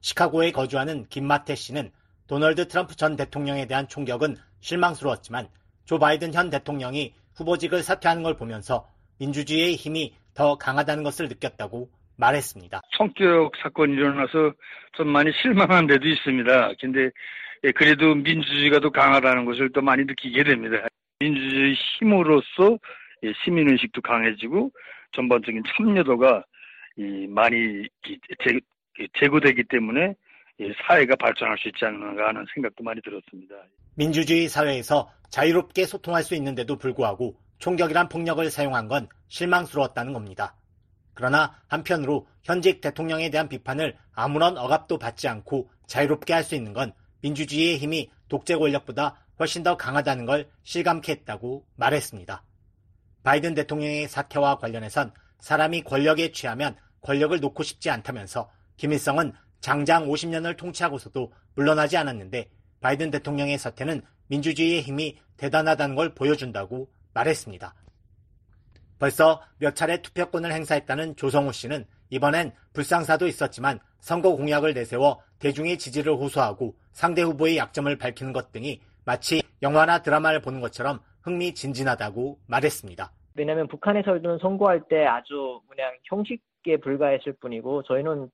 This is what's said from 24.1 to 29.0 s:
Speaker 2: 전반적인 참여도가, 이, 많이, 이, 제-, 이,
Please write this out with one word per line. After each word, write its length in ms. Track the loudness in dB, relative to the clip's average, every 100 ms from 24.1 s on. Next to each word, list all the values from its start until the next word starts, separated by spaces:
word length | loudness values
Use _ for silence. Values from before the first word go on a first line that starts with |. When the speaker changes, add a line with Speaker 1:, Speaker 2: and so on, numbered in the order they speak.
| 2 2 -2 -2 -2 -2 -6 -20 -20 -12
Speaker 2:
전반적인 500 | -4 2 2 2 -6 -4 0
참여도가, 680 | 2 4 4 4 6 4 0 _ -20 -20 -20 -12
이, 300 | -8 -8 -4
많이, 280 | 2 2 2
이, 600 | 0 -4 -10 _ -16 -16 -16 -4
제-, 160 | 0 0 _ _ _
이, 100 | -14